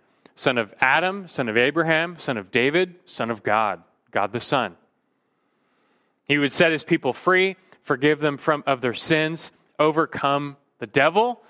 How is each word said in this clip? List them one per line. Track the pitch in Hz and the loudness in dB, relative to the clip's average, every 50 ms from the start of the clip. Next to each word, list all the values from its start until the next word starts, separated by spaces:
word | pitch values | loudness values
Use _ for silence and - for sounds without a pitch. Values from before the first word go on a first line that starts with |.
| _ _ _ _ _ - _ | _ _ _ _ _ -20 _
Son | - - 143 127 120 | -4 -2 0 0 0
of | 110 98 - - | -2 -4 -2 0
Adam, | 135 131 139 160 175 185 196 202 185 160 | 2 2 4 2 2 0 -4 -6 -10 -10
son | - - 131 113 | -6 -6 -4 0
of | 107 | 2
Abraham, | 120 123 143 147 165 160 165 160 156 170 175 175 - | 2 2 2 2 0 0 0 0 0 0 -4 -8 -10
son | - - 123 | -6 -4 -4
of | 107 95 - | -4 -6 -2
David, | - 120 123 139 151 180 185 180 170 - _ | 0 0 0 2 2 0 0 0 -4 -20 _
son | - - - 117 113 | -18 -6 -6 -4 -4
of | 117 104 - | -4 -4 -2
God, | 110 104 110 110 104 90 85 - _ _ _ _ _ | 0 2 2 2 0 -2 -6 -12 _ _ _ _ _
God | - 107 101 101 110 | -4 -4 -2 -2 -4
the | 117 | -6
Son. | - - 143 131 113 92 87 _ _ _ _ _ _ _ _ _ _ _ _ _ _ _ _ _ _ _ _ _ _ _ _ _ _ _ _ _ _ | -6 -2 -2 -2 -2 -2 -6 _ _ _ _ _ _ _ _ _ _ _ _ _ _ _ _ _ _ _ _ _ _ _ _ _ _ _ _ _ _
He | - 143 147 | -2 0 0
would | 143 131 - | 0 0 2
set | - 175 165 160 | 2 2 2 2
his | 147 - | 0 -2
people | - 170 156 - 131 120 | -2 -2 0 0 -2 -4
free, | - - 180 185 185 190 190 185 _ _ _ - _ | -2 0 2 4 4 2 0 -2 _ _ _ -20 _
forgive | _ - 143 123 139 151 151 143 | _ -4 -4 0 2 2 2 2
them | 151 151 143 | 0 -2 -2
from, | 131 - 160 151 143 - | -2 -2 -2 -2 0 0
of | 143 135 123 | -2 -2 0
their | 127 123 107 | -2 -4 -4
sins, | - - - 160 156 156 156 165 156 - - _ _ _ _ _ - | -4 -2 0 0 0 0 -2 -4 -6 -8 -10 _ _ _ _ _ 0
overcome | 151 156 147 160 156 - - - - 139 143 143 147 143 139 _ _ _ _ - | 0 2 2 0 -2 -2 -4 -4 -2 0 0 0 -4 -6 -12 _ _ _ _ -14
the | 120 | -14
devil, | 107 - 143 139 160 170 208 233 247 240 - _ _ | -4 0 2 2 4 4 2 0 0 -2 -6 _ _